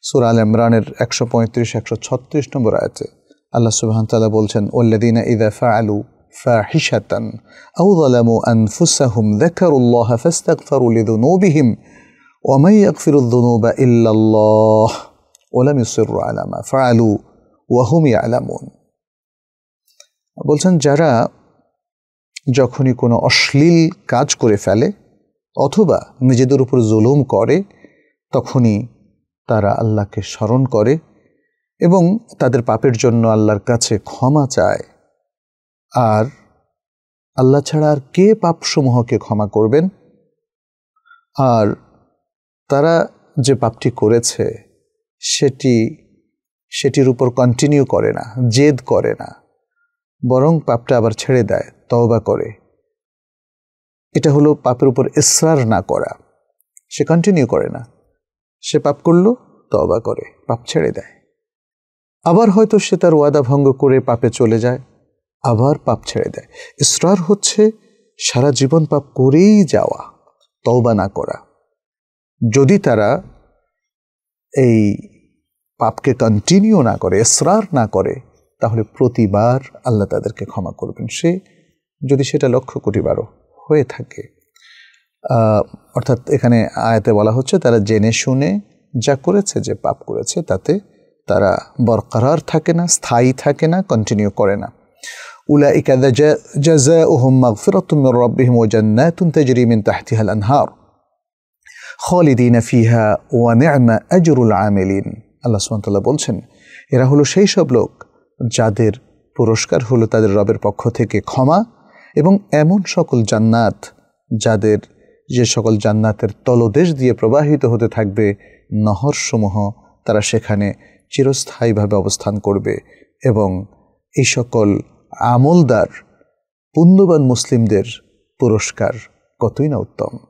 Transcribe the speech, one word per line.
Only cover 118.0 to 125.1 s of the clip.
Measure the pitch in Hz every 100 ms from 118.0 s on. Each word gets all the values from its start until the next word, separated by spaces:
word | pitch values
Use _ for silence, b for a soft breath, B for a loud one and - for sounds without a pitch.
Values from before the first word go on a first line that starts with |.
| 107 101 104 101 b b b
নহরসমূহ, | 107 107 98 139 147 - 113 104 104 101 107 b b -
তারা | 107
সেখানে | 101 113 - 104 101 - b b b
চিরস্থায়ীভাবে | - 135 135 - - 120 110 104 104
অবস্থান | 98 - - 101
করবে। | 101 101 98 - _ b b _ 135
এবং | 107 101 92 101 _ _ _ _ -
এই |
সকল | 131 - 120 120 101 98 - _ _